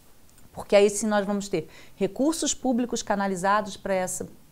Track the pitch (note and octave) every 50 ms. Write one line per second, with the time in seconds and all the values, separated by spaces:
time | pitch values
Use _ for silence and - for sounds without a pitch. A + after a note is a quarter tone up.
0 | - - - - - - - - - - - - - - G#3 G3+ G3+ G#3+ G3+ -
1 | A3+ G#3+ G#3 G#3 G3 G3+ G#3 G3+ G3 - - D#3+ D#3 - - - - - - -
2 | G3 F#3+ G3 - C4 D#4 D#4 - D#4+ C#4 - - - B3+ B3+ A3+ B3 A#3 A#3+ A3+
3 | - - G#3 G3 G3 G3 F#3+ F3 F3+ G3 G3+ G#3+ G3+ G3 - - - G3 F#3+ F#3
4 | F#3 F3+ - - F#3 E3+ - - - -